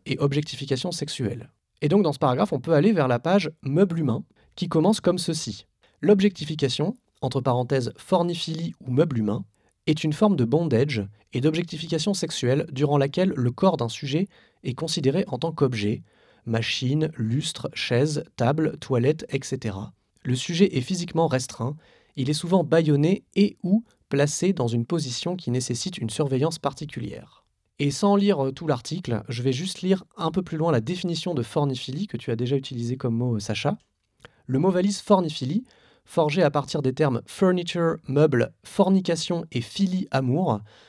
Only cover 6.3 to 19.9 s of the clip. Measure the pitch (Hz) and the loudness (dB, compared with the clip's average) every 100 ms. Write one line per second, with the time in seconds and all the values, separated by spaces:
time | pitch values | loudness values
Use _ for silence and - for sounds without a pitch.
6.3 | 190 147 156 135 127 160 - _ _ 135 | 0 -8 -2 -2 0 -2 -4 _ _ -4
7.3 | 131 131 123 123 135 135 - - 185 175 | -2 0 0 0 0 -2 -6 0 2 2
8.3 | 170 - 156 165 - - 123 165 123 104 | -2 -6 -6 -6 -8 -2 2 2 2 0
9.3 | 104 98 _ _ _ - 151 156 151 214 | -2 -6 _ _ _ -2 0 0 2 2
10.3 | 170 117 147 170 113 139 117 98 - _ | 4 2 2 2 2 2 0 -6 -10 _
11.3 | 131 151 160 170 156 165 165 208 190 - | -2 0 0 -4 -6 -4 -2 -2 -2 -4
12.3 | - 123 139 - 131 143 143 139 180 185 | -2 0 0 -2 0 2 2 2 2 0
13.3 | 143 123 123 190 156 117 - 139 147 202 | 2 -2 2 2 2 -2 -6 -4 -2 -2
14.3 | _ _ _ - 123 160 - 131 160 - | _ _ _ -8 -6 -4 0 0 2 0
15.3 | 123 165 160 135 117 104 123 - _ _ | -4 -4 0 0 2 -2 -4 -8 _ _
16.3 | _ - 113 113 - 127 147 156 160 110 | _ -4 -2 -2 -2 0 0 0 -2 -2
17.3 | 127 160 - - - - 123 151 151 - | -2 -2 -6 -8 -6 0 2 2 -2 -6
18.3 | - 123 156 156 - - 127 123 156 - | -2 0 2 0 -4 -2 0 2 0 -2
19.3 | 139 - 135 110 95 98 | -6 -4 -6 -6 -6 -10